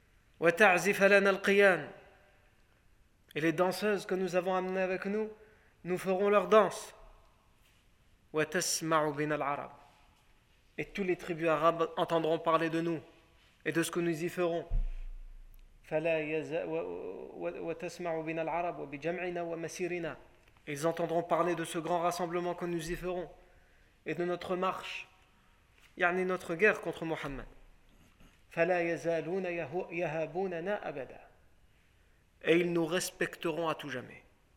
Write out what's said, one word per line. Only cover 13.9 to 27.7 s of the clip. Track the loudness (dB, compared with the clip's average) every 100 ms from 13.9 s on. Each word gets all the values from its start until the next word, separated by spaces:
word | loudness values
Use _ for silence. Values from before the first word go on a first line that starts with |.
que | 0
nous | -2 0
y | -2
ferons. | 0 0 -2 0 0 0 -4 -8 -10 -14 -18 -20 -20 -20 -20
Fala | -6 -2 2 0
yaza-, | 0 -2 -2 -4 -2
wa, | -4 -4 -6 -8 -10 -12
wa, | -8 -8
wa | -6 -8
tasma'u | -8 -8 -8 -4 -4
bina | -4 -4
al-arab | -2 -2 -4 -6
wa |
bi | -10 -6
jam'ina | -4 -4 -4 -4
wa | -6 -6
masirina. | -8 -6 -6 -4 -6 -10 -16 -20 _ -18 -10
Et |
ils | -2 -2
entendront | 0 0 0
parler | 2 2 2
de | 0
ce | -2 -4
grand | -2 0
rassemblement | 0 0 -2 -2 -2
que | -2 -4
nous | -4 -4
y | -6
ferons | -6 -6 -8 -12 -20 -20 -20 -20 -20 _
et | -6
de | -2
notre | -2 -2 -2 0
marche, | 0 -2 -6 -10 -12 -20 _ _ _ _ _ _ -16 -2
yani | 0 0
notre | 0 -2 -4 2
guerre | 4 2
contre | -2 -6
Muhammad. | -4 -4 -4 -8 -12 -18 -20